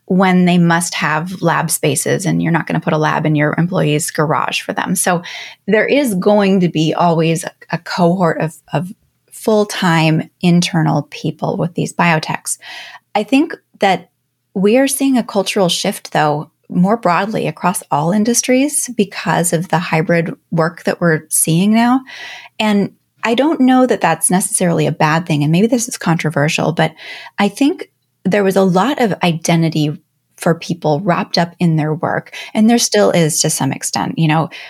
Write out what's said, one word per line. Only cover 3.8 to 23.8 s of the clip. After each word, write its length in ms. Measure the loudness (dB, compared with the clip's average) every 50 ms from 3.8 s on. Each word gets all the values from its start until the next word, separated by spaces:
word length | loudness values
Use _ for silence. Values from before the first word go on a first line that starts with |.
| 0 0 0 0 -2 -4 -2
garage 480 | -2 -2 0 0 -2 -2 -2 -4 -6
for 120 | -6 -6 -6
them. 220 | -4 -2 -4 -4
So 280 | -2 0 -2 -2 -2 -4 -8 -14 -14 -16 -16 -18 _ -4
there 200 | 0 0 0 2
is 280 | 2 2 0 2 0 -2
going 460 | 0 2 2 4 4 4 4 2 2
to 80 | 2 0
be 260 | 0 0 0 0 0
always 480 | 0 2 2 2 2 2 0 0 -2 -4
a, 100 | -10 -12 _ -12 -10 -10
a 60 | -8
cohort 640 | -8 -8 -2 0 2 2 2 2 0 0 0 0
of, 160 | -4 -6 -6 -10 _ _ -6
of 200 | -6 -4 -6 -12 _ _ _ _ _ _ _
full-time 1000 | -20 -6 -2 0 2 2 2 0 -2 -2 0 2 2 2 2 2 2 0 -2 -6 _ -2
internal 600 | 0 2 4 4 2 0 0 0 0 0 0 -2 -4 _
people 460 | -12 -8 -8 -8 -6 -4 -4 -4 -2
with 180 | -2 -4 -4 -4
these 180 | -6 -6 -6 -4
biotechs. 680 | -2 0 0 0 0 -2 -4 -8 -8 -6 -8 -10 -10 -12 -20 -18 -18 -18 -18 -20 -20 _ _ -4
I 80 | -4 -2
think 300 | 2 2 2 2 2 -2 -14 _ _ _ -2
that 320 | 0 0 0 0 -4 _ _ _ _ _ _ _ _ _ -6
we 220 | 0 2 4 4 4
are 80 | 2
seeing 320 | 2 0 0 0 2 2 2
a 60 | 0
cultural 440 | 0 -2 -2 -2 -2 0 0 0 0
shift, 440 | 0 -2 -4 -4 -6 -6 -12 -6 -2
though, 400 | 0 0 2 0 -2 -6 -10 _ _ _ -6
more 260 | 0 2 2 2 2
broadly 500 | 0 0 0 0 0 0 -2 -4 -4 -4
across 360 | -4 -6 -2 -2 -2 -2 -2 -6 -4
all 200 | -2 0 0 0
industries 800 | 0 2 2 2 0 -2 0 2 2 2 2 0 -2 -4 -6 -6 -2
because 560 | -2 -2 -2 -2 -8 -4 -2 0 0 0 -2 -2
of 160 | -4 -2 0
the 100 | -2 -2
hybrid 560 | -2 0 -2 -2 0 2 0 0 0 -2 -6 -12 _ -6
work 320 | -2 0 0 0 -2 -4 -4
that 160 | -4 -4 0
we're 280 | 2 2 2 2 -2 -4
seeing 440 | -4 -4 0 2 2 2 4 4 4
now. 280 | 4 4 4 2 2 0 -4 -18 -18 -18 -18 -18 -18 -20 -20 _ -4
And 380 | -2 0 2 2 0 0 -4 _ _ _ _ _ -2
I 120 | 0 2
don't 260 | 2 2 2 2 2
know 260 | 4 4 6 4